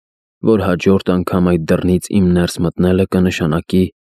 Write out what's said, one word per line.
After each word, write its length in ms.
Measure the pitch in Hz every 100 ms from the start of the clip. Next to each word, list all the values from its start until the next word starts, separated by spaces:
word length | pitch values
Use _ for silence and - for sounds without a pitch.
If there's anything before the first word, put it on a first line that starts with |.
| _ _ _ _
որ 220 | 113 110
հաջորդ 480 | 92 87 - 98 -
անգամ 380 | 90 87 95 90
այդ 160 | 87 80
դռնից 420 | 90 90 90 -
իմ 220 | 101 92
ներս 260 | 87 87 -
մտնելը 480 | 85 - 90 92 95
կնշանակի, 800 | 92 90 - 87 80 - 92 92 -